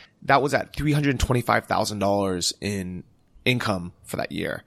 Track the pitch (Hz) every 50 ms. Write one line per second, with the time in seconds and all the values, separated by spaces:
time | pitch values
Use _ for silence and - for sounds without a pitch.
0 | - - _ _ - - 135 139 123 147 135 120 - - - - 143 151 147 147
1 | 147 143 135 117 - - 127 123 120 - 113 113 - - 95 92 107 - 107 101
2 | 98 101 101 101 98 95 92 87 85 - - - - 101 104 98 92 90 90 90
3 | - - _ _ _ _ _ - - 127 127 123 - 113 101 92 87 87 - -
4 | - - - - - - - 87 85 78 - - -